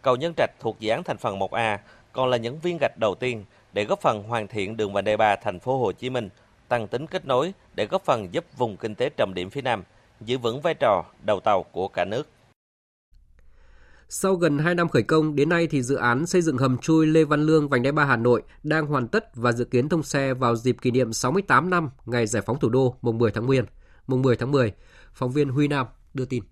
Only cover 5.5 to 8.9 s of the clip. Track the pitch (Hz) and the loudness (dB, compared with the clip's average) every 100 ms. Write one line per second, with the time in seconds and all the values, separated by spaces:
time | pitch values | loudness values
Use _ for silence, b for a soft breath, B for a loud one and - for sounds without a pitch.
5.5 | 90 127 131 113 90 127 127 104 b b | -8 -4 -2 -2 -4 -6 -6 -8 b b
6.5 | b _ 123 104 123 156 185 135 127 165 | b _ -4 -2 -8 -6 -10 -2 0 0
7.5 | 196 b - 104 190 - 123 95 104 - | -6 b -6 -4 -4 0 -2 -2 -8 -8
8.5 | 135 120 95 113 | -6 -6 -4 -8